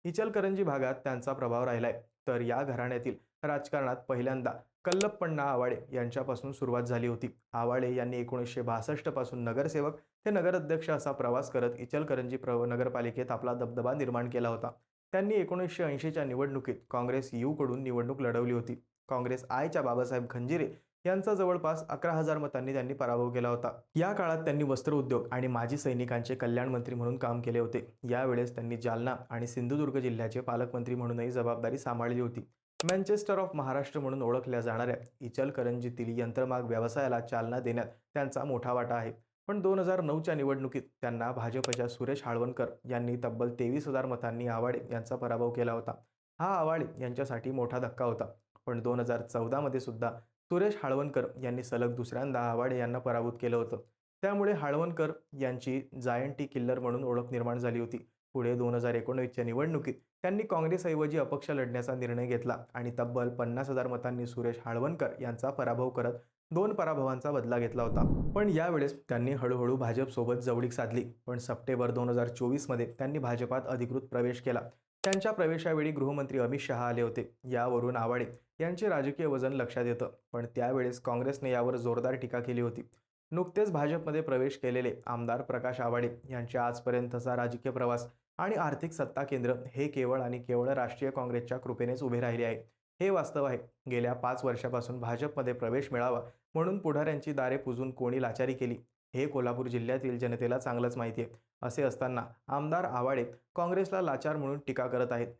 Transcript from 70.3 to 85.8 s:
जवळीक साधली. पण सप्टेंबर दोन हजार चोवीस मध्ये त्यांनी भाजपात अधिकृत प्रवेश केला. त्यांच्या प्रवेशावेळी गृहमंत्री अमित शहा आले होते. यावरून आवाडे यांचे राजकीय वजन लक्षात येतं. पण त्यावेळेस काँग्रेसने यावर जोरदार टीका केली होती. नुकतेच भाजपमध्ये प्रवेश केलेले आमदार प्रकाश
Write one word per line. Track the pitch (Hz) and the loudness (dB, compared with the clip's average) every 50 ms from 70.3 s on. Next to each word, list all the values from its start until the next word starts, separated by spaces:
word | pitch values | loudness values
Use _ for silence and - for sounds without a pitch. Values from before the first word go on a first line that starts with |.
| 123 | 2
जवळीक | 120 123 127 120 120 120 123 | 2 2 2 2 2 2 0
साधली. | 120 - 123 107 117 123 120 120 - - _ | 0 -2 -2 0 0 0 -2 -2 -6 -10 _
पण | - 123 120 | -6 -6 -4
सप्टेंबर | 120 - 120 - - - 131 123 123 120 | -4 -4 -6 -4 -2 0 2 2 2 2
दोन | 120 123 123 120 | 2 2 2 2
हजार | 120 123 120 120 | 4 2 2 0
चोवीस | 120 - 123 120 131 143 - - | 0 0 0 2 2 0 0 -2
मध्ये | 131 117 117 117 - - | 0 0 0 -2 -2 -4
त्यांनी | 135 135 147 151 | -4 -2 -2 -2
भाजपात | 127 120 120 117 123 120 127 131 131 - | 0 0 0 0 0 0 0 -2 -2 -2
अधिकृत | 131 120 123 120 123 131 | -2 -2 -2 -2 -2 -4
प्रवेश | 127 - - 123 120 123 120 123 | -4 -2 0 0 2 0 0 -2
केला. | - 131 120 117 - - - _ _ _ _ _ - | -2 0 0 0 -2 -6 -12 _ _ _ _ _ 0
त्यांच्या | 190 190 196 - 226 | 2 2 2 2 2
प्रवेशावेळी | 214 202 175 160 165 160 165 170 160 156 151 156 | 2 4 2 2 2 2 0 2 2 2 2 2
गृहमंत्री | 151 139 135 135 143 143 139 131 135 135 | 0 0 0 0 0 0 -2 0 2 2
अमित | 120 120 135 139 | 2 2 2 0
शहा | - - 135 117 120 120 | -2 -2 -2 0 0 0
आले | 120 120 | 2 2
होते. | 120 117 117 120 117 - - _ - | 2 2 0 -2 -4 -6 -10 _ -6
यावरून | 127 123 120 120 127 123 120 120 127 123 120 | -4 0 0 2 2 2 2 2 2 2 2
आवाडे | 113 113 123 123 120 - - - - _ _ - | 0 2 2 0 0 -2 -6 -12 -20 _ _ -4
यांचे | 160 170 180 175 214 208 | -2 -2 -2 0 0 2
राजकीय | 175 147 135 139 139 - 165 | 2 2 2 0 0 0 0
वजन | 156 139 131 127 131 139 | 0 2 2 2 0 0
लक्षात | 135 123 120 - 123 123 | 0 -2 0 0 0 0
येतं. | 120 120 120 110 - - - _ _ - | 0 0 0 -2 -4 -6 -10 _ _ -6
पण | 120 120 120 - | -6 -6 -4 -2
त्यावेळेस | 123 120 123 131 135 123 123 123 - | -2 0 2 2 2 0 0 -2 -4
काँग्रेसने | - 127 120 120 127 131 139 135 139 131 | -2 -2 0 0 0 0 -2 -2 -2 0
यावर | 127 120 120 123 123 | 2 2 2 2 2
जोरदार | 123 117 123 117 120 117 127 131 | 2 0 0 0 2 0 0 0
टीका | 123 127 120 - 123 | -2 -4 -4 -2 -2
केली | 120 127 123 120 | -2 0 0 0
होती. | 120 117 113 113 117 - - _ _ _ _ _ _ _ | 0 0 -2 -4 -10 -12 -16 _ _ _ _ _ _ _
नुकतेच | 160 170 180 180 170 202 214 214 | -2 -2 -2 0 2 2 2 4
भाजपमध्ये | 170 147 147 147 160 170 165 160 147 160 | 4 2 2 2 2 0 0 0 0 0
प्रवेश | 160 156 135 127 131 139 139 - | 0 2 2 2 2 2 0 0
केलेले | - 127 123 127 123 123 - - - - | -2 0 2 2 2 0 -2 -2 -4 -4
आमदार | 123 117 120 117 117 123 | -4 -2 0 0 0 -2
प्रकाश | 127 - 123 120 - 127 123 123 | -2 -2 -4 -2 -2 -2 -2 0